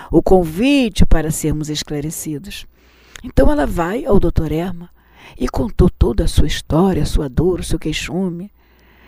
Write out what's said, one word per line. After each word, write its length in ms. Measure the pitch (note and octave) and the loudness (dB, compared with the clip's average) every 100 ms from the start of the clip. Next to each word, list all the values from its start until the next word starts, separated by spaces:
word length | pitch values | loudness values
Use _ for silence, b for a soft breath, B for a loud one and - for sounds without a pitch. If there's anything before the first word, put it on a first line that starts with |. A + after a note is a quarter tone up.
| B | B
o 120 | D#3 | 0
convite 800 | - F#3+ E3 E3 C4 C#4+ A#3 - | 4 2 2 0 2 2 2 4
para 280 | - E3+ D#3 | 6 6 2
sermos 360 | - D#3 D3 D3 | -4 -4 -4 -6
esclarecidos. 1000 | D3+ - D3 D3+ - D#3+ D3 G3 - - B B B B B | -8 -8 -8 -8 -10 -10 -10 -12 -16 -18 B B B B B
Então 260 | B3+ - C#4 | -2 4 4
ela 160 | D4 C4 | 4 0
vai 380 | F3 E3 A#3+ | -2 -4 -4
ao 160 | D#4 G3+ | 2 2
doutor 320 | E3+ - D#3 | 4 0 -2
Erma 360 | D#3 F#3 E3+ F3 _ b b b b | -4 -4 -8 -14 _ b b b b
e 100 | - | -6
contou 420 | - A#3+ - F3+ | -4 -4 2 2
toda 340 | - G3 G#3+ | 4 0 2
a 40 | D#3+ | 0
sua 180 | - D#3 | 2 2
história, 560 | - - D#3 G3 - | 0 -2 0 2 2
a 40 | D3+ | 0
sua 220 | - C#3+ | -2 -2
dor, 320 | A#2+ F3 E3+ | -2 0 -2
o 40 | |
seu 140 | - E3 | -4 -4
queixume. 720 | D#3 D3 - E3 F#3+ E3+ G3+ _ b b b b | -4 -6 -6 -4 -4 -6 -14 _ b b b b